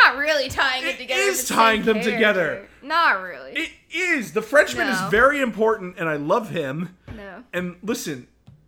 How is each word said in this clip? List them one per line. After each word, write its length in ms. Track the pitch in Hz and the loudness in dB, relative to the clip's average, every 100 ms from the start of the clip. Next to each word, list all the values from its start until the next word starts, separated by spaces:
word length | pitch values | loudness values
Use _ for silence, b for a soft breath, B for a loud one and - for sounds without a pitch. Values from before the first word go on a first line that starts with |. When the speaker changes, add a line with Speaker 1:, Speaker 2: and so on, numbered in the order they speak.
Speaker 1:
not 140 | 427 254 | 6 4
really 320 | 294 311 269 | 0 0 -2
tying 360 | - 277 254 | -2 0 0
it 100 | 320 | -4
Speaker 2:
It 40 | 254 | -6
Speaker 1:
together 220 | 247 254 | -4 0
Speaker 2:
is 160 | 403 370 | 0 0
Speaker 1:
with 80 | - | -2
the 60 | |
Speaker 2:
tying 300 | - 226 214 | 4 4 4
Speaker 1:
same 100 | 196 | 2
Speaker 2:
them 80 | 214 | 0
together. 420 | 226 208 214 190 156 | 0 2 2 2 0
Speaker 1:
character. 220 | 131 - - | -4 -10 -16
Not 400 | 262 320 320 202 | -4 2 2 2
really. 300 | 185 143 131 | -2 -12 -10
Speaker 2:
It 180 | 269 320 - _ | -8 -8 -10 _
is. 420 | 330 359 320 180 | -2 0 0 -2
The 80 | 156 | -4
Frenchman 440 | 214 277 370 - 339 | 2 4 4 2 -2
Speaker 1:
No. 60 | |
Speaker 2:
is 80 | 208 190 | -2 0
very 300 | 208 262 285 | 4 4 4
important, 560 | 262 185 220 220 185 180 | -2 0 0 0 -4 -6
and 100 | 165 | -4
I 80 | 151 | -2
love 320 | 147 208 214 | 0 -2 -2
him. 460 | 147 139 147 180 - - | -6 -4 -6 -8 -12 -18
Speaker 1:
No. 300 | - 196 185 - | -16 -16 -18 -12
Speaker 2:
And 240 | 180 180 175 | -8 -8 -8
listen, 460 | 202 254 - 135 - _ _ - | -8 -6 -6 -10 -12 _ _ -20